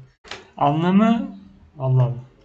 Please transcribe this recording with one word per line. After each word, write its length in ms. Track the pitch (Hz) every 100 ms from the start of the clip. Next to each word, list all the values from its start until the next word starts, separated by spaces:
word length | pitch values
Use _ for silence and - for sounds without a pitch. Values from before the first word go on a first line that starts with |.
| - _ - - - -
Anlamı 800 | 143 156 175 196 226 233 - - - - - 147
Allah 360 | 131 127 120 123 - _